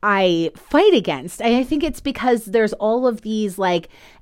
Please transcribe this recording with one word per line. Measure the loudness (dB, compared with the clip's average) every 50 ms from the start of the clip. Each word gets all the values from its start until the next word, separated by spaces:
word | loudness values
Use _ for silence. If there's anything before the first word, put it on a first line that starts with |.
| -2
I | 0 0 2 2 2 2 0 -2 -4 -6
fight | -10 -10 -2 2 4 4 6 4
against? | 4 2 0 -4 -6 -8 -12 -12 -4
And | -2 0 0
I | 0 0
think | 0 -2 -2 -2
it's | -4 -6 -6
because | -8 -8 -6 -2 0 0 0 0 0
there's | -2 0 0 2 0 0
all | -2 -2 -2 0 0 0
of | 0 -2 -2
these, | -6 -6 -4 -2 -2 -4 -4 -2
like, | -2 0 0 -2 -4 -6 -14 -20 -20 -20 -20 _